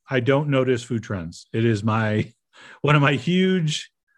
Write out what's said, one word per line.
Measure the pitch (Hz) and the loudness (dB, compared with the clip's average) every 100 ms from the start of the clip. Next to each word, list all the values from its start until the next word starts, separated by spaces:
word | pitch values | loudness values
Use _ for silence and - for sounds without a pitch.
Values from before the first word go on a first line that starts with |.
| - | -6
I | 135 | -2
don't | 120 139 151 | 0 0 0
notice | 135 131 120 | 0 0 -2
food | - 117 | -4 -6
trends. | - 98 82 85 - | -6 -8 -8 -14 -8
It | 113 | -2
is | 117 104 | 0 0
my, | 110 110 110 107 - _ _ - | 0 0 0 -2 -4 _ _ -20
<laughs> | - - | -20 -4
one | 139 151 | 2 4
of | |
my | 151 | 4
huge | 135 143 180 190 185 151 156 - _ _ | 0 0 2 2 2 0 -4 -10 _ _